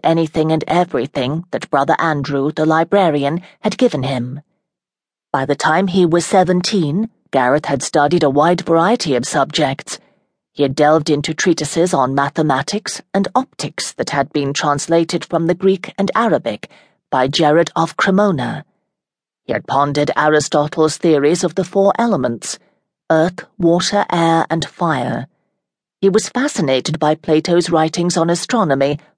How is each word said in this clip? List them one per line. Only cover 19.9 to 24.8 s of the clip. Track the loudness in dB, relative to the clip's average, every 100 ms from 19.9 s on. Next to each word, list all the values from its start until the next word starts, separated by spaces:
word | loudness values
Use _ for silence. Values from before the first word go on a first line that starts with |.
| 0 -2 0
Aristotle's | 2 2 2 0 -2 0 0 0
theories | 2 4 2 2
of | -2
the | -4
four | -2 2 2 2
elements, | 0 0 -2 -4 -8 -12 _ _ _ _ 0
earth, | 2 2 -2 -18 -2
water, | 2 2 0 -2 -2
air, | 0 2 2 0
and | -4
fire. | -6 -4